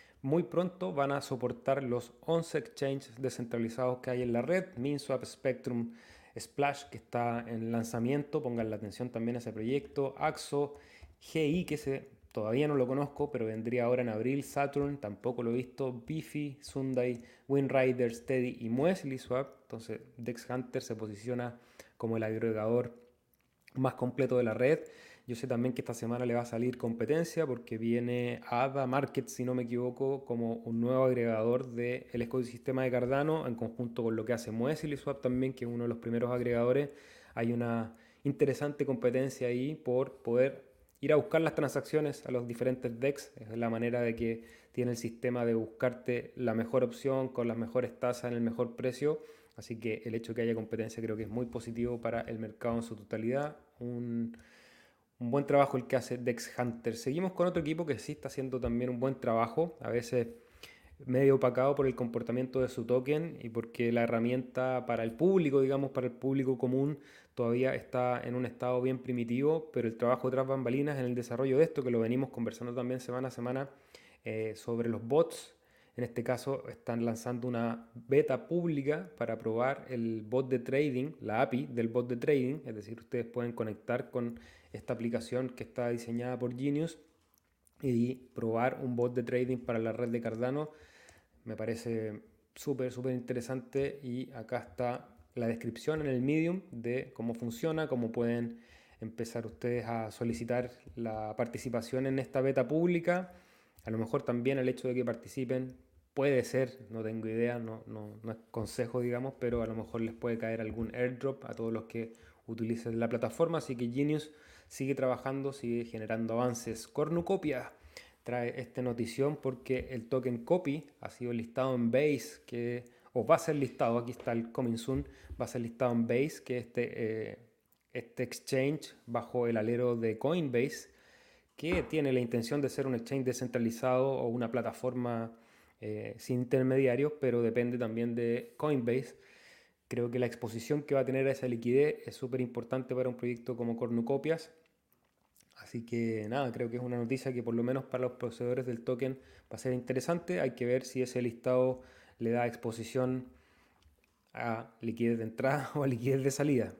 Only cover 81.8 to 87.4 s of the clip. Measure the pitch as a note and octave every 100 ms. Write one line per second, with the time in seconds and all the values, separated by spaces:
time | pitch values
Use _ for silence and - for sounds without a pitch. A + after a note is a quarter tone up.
81.8 | A2+ B2 B2 A#2+ D#3 C#3+ B2+ D3+ C3 G#2+
82.8 | G2+ A2+ - B2 A2+ B2 A#2+ A#2 A2 G#2
83.8 | - A#2+ - B2+ A#2+ A#2 - - - A2
84.8 | - A#2 A#2 A#2+ - B2 B2+ - A2+ -
85.8 | A#2+ A#2+ A#2 A#2 B2 B2 B2 B2 C#3 C#3+
86.8 | E3 - - _ _ _